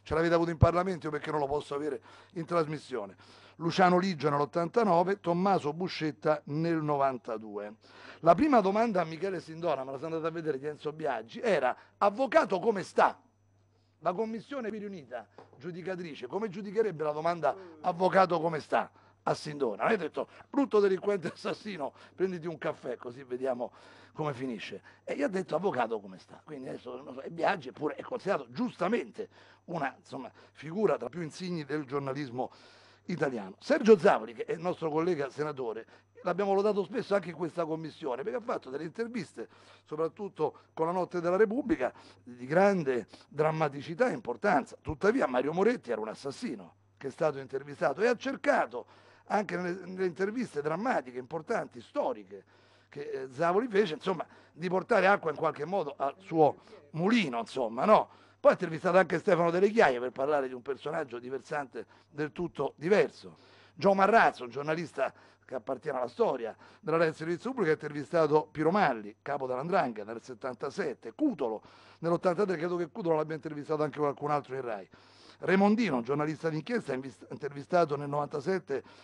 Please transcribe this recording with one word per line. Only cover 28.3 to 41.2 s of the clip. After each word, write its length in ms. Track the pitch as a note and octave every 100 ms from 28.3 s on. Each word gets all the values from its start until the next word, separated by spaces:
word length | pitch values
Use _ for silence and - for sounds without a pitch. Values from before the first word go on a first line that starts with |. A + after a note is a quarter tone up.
| F3 A#2+
giustamente 800 | B2+ A#3+ - F3 A#3 D#3+ - G2+ - - - -
una, 300 | E3 C3+ A#2+
insomma, 320 | - C3+ A#2 - -
figura 460 | - D3 F3+ G3+ C3+
tra 100 | A#2+
più 140 | D3+
insigni 420 | D#3 - F#3 F3
del 220 | C#3 D3+ C3+
giornalismo 640 | C#3+ C#3 C3+ C#3 B2 A#2+ - - - - - -
italiano. 480 | E3 D3+ A#2+ F#2+ -
Sergio 400 | - D4+ A3 G#3
Zavoli, 340 | E3+ C3+ A2+
che 120 | A2+ D3
è 80 |
il 60 | D#3
nostro 300 | F3 E3 D#3+
collega 400 | D3+ E3+ D#3+ C#3
senatore, 560 | B2 D3+ C3+ A#2+ G#2+ A2+ - _ -
l'abbiamo 300 | F3+ F3 G3+
lodato 300 | G3 G#3 G3+
spesso 300 | F3+ A#3 -
anche 160 | G3+ E3+
in 60 | D#3
questa 280 | F3 E3+
commissione, 600 | E3 D#3+ D#3+ - D3+ B3+
perché 160 | G#3+ B3
ha 20 |
fatto 300 | A3+ - -
delle 120 | G3
interviste, 640 | D#3+ F3+ A#3 A#3 D#3 - G#2+ - - -
soprattutto 800 | _ D3+ D#3+ D#3+ G3 - D3 - _
con 140 | - D#3+
La 40 |
Notte 300 | F#3 E3+ F3+